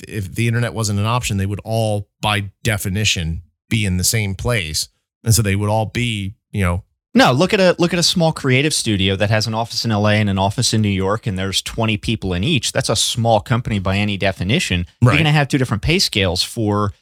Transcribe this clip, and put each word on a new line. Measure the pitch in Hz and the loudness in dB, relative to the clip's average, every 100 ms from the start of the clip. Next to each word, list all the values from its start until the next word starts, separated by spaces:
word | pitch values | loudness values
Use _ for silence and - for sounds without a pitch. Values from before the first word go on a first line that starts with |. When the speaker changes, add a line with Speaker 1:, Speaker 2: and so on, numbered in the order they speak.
| - | -10
Speaker 1:
if | 104 95 | -8 -6
the | - 117 | -2 0
internet | 117 120 | 0 -2
wasn't | 95 104 101 | -2 -2 0
an | 110 | 0
option, | 123 - 101 | 0 -2 -2
they | 98 | -2
would | 101 | -6
all, | 110 113 110 104 - _ | -4 -2 0 -2 -6 _
by | 107 104 98 - | -2 0 -4 -6
definition, | 117 104 107 101 104 95 80 82 - _ - | -2 -2 -2 -2 0 -2 -4 -6 -10 _ -4
be | 117 104 | 0 0
in | 92 | 0
the | |
same | 90 113 101 | 0 0 -2
place. | 95 120 117 78 76 - _ _ _ | -4 -2 -2 -2 -6 -8 _ _ _
And | 113 | 0
so | 110 | 2
they | 101 98 | 2 0
would | 104 | 0
all | 110 107 | -2 -2
be, | 117 120 104 98 - _ | -2 -2 -2 -6 -10 _
you | 107 | -2
know, | 90 90 - _ _ | 0 -2 -6 _ _
Speaker 2:
No, | 233 220 | 4 6
look | 127 185 | 4 2
at | 208 | 4
a, | 185 - | 4 4
look | 170 | 2
at | 175 | 2
a | |
small | - 180 160 | 0 2 0
creative | - 135 127 151 | 0 2 2 2
studio | - 117 101 95 98 | 0 0 2 2 2
that | 98 | 2
has | 110 110 | 2 0
an | |
office | 110 120 - | -2 -4 -4
in | 113 | -2
L | 104 104 | 2 2
A | |
and | 104 104 | 2 2
an | 95 | 2
office | 98 113 117 | 0 0 0
in | 110 | 2
New | 104 | 2
York, | 95 95 107 113 | 0 0 -2 -4
and | 92 | -4
there's | 95 92 | -2 -4
twenty | - - 110 104 | -4 -2 -2 -2
people | - 110 98 | -4 -4 -2
in | 87 | -2
each. | 117 143 - | 0 -2 -2
That's | - - | -2 -2
a | |
small | 113 - 120 113 110 | 0 -2 0 2 2
company | - 117 - 104 | 2 -2 -2 -4
by | 95 98 | -2 -2
any | 104 98 | -2 -2
definition. | 98 - 95 156 - 90 85 - | -2 -2 0 0 0 -2 -4 0
Speaker 1:
Right. | 120 | 2
Speaker 2:
You're | 85 | 4
gonna | 156 | 4
have | 151 139 | 2 2
two | 143 | 0
different | 127 104 | 0 -2
pay | - 175 | 0 0
scales | - 104 95 87 | 0 0 0 0
for | - - 104 104 101 - | -4 -2 0 0 -2 -6